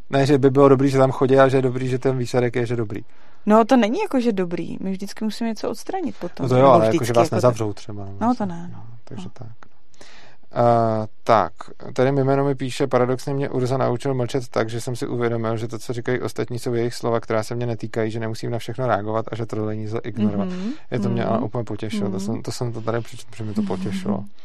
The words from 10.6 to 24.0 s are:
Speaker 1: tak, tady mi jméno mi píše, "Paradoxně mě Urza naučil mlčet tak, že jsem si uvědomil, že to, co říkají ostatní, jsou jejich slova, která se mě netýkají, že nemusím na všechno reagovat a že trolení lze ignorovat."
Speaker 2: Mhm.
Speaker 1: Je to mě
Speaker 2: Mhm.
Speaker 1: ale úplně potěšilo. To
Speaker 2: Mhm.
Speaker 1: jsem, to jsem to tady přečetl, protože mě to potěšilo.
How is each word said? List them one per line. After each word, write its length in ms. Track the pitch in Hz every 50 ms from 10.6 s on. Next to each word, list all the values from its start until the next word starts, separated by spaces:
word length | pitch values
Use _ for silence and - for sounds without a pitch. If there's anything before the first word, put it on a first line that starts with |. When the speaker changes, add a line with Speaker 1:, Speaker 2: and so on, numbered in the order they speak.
| 120 120 117 117 113 113 110 110 110 - - - -
Speaker 1:
tak, 280 | - 117 104 90 85 - - - - - - - -
tady 200 | - - 127 135
mi 120 | 143 139 131
jméno 200 | 135 139 139 139
mi 100 | 143 135
píše, 320 | 123 139 127 120 - 143
"Paradoxně 480 | 127 - 123 123 123 127 120 - 143 139
mě 160 | 139 143 -
Urza 260 | - 127 127 120 135
naučil 380 | 131 123 120 123 117 - 139 131
mlčet 340 | 127 120 113 - 135 120 -
tak, 220 | - 113 113 110
že 100 | 117 117
jsem 160 | - 131 120
si 100 | - -
uvědomil, 500 | - - 120 120 117 117 117 113 110 113
že 120 | 110 117 107
to, 100 | 107 104
co 140 | - -
říkají 280 | 120 120 113 127 127 -
ostatní, 380 | - 110 - - 120 - 123 120
jsou 160 | - 127 120
jejich 200 | 117 117 120 -
slova, 260 | - - 123 117 113
která 220 | - - 113 110
se 120 | 107 - 120
mě 120 | 120 120
netýkají, 440 | 120 113 104 110 107 - 117 110 107
že 100 | 104 117
nemusím 300 | 113 110 110 - - 120
na 80 | 120 113
všechno 280 | - - 110 - 127
reagovat 400 | 120 107 98 104 107 110 113 113 -
a 40 | 110
že 100 | 107 117
trolení 380 | - 107 110 107 107 107 107 110
lze 120 | 104 110 120 -
ignorovat." 440 | 123 101 113 - - - 202 190 185
Speaker 2:
Mhm. 240 | 180 180 190 226 294 - - -
Speaker 1:
Je 80 | - 123
to 100 | 202 -
mě 140 | 117 117
Speaker 2:
Mhm. 100 | 113 104
Speaker 1:
ale 100 | 110 113
úplně 220 | 113 107 - 123 107
potěšilo. 400 | - 107 101 110 107 107 104 101 98
To 60 | 95
Speaker 2:
Mhm. 40 | 98
Speaker 1:
jsem, 220 | 98 107 113 110
to 100 | - -
jsem 200 | - - 120 117
to 80 | 117 117
tady 200 | 110 113 110 120
přečetl, 300 | 113 - - - - -
protože 140 | - - 110
mě 100 | 107 101
to 80 | 107
potěšilo. 540 | 104 - 95 - - - - 190